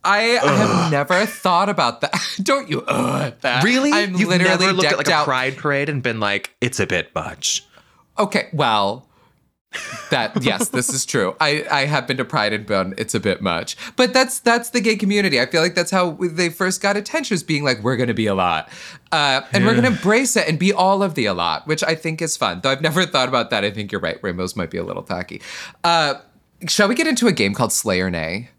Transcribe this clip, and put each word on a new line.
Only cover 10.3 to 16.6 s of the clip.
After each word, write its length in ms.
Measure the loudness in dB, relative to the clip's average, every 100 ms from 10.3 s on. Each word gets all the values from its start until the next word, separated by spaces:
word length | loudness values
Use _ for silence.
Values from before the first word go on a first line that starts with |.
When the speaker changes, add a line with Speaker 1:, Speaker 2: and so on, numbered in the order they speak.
| 0
Speaker 1:
yes, 240 | 0 0 -2
this 200 | -2 -2
is 120 | -4 -2
true. 280 | 0 0 0
I, 240 | 0 0 0
I 140 | 0 2
have 200 | 0 0
been 120 | -4
to 60 | -2
Pride 260 | 0 0
and 140 | -2 -2
been, 280 | 0 0 -4
"It's 160 | -4
a 40 | -2
bit 220 | 0 0
much." 380 | 0 -2 -4 -10 -10 0
But 160 | 2
that's, 280 | 4 2 0
that's 300 | 2 2 2
the 100 | 0
gay 140 | 0 0
community. 440 | 2 2 2 2
I 60 | 2
feel 160 | 2
like 120 | 2
that's 160 | 0 0
how 200 | 2 0
we, 180 | 0 -4
they 220 | 0 -2
first 320 | 0